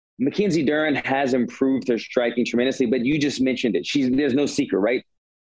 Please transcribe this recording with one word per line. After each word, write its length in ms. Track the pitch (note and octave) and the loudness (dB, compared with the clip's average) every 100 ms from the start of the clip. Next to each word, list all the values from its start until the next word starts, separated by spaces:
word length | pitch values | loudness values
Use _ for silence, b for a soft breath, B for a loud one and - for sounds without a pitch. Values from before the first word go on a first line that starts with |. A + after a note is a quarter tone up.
| _ - | _ -4
Mackenzie 440 | C3+ - G#3 E3 | -2 0 0 2
Dern 320 | D3+ D3+ D#3 | 0 0 0
has 400 | B2+ - C3+ C3+ | -2 -2 0 2
improved 540 | B2+ A2+ - C3+ C3 B2+ | 0 0 0 0 0 0
her 100 | A2+ | -2
striking 460 | - B2+ A#2+ B2 A2+ | 0 0 0 0 0
tremendously, 400 | A#2 C3 C3 A#2+ | 0 0 0 0
but 180 | B2+ | 0
you 140 | A#2+ D#3 | 0 0
just 220 | C#3 A#2 | 0 0
mentioned 340 | C3 A#2+ A#2+ | -2 0 0
it. 100 | F2+ | -2
She's, 260 | - D3 B2+ | -2 0 2
there's 240 | C3 C#3+ | 2 2
no 120 | C3+ C#3 | 2 0
secret, 320 | - C3+ F#2+ | -2 0 0
right? 240 | G#2+ B2+ - _ _ _ | 2 0 -4 _ _ _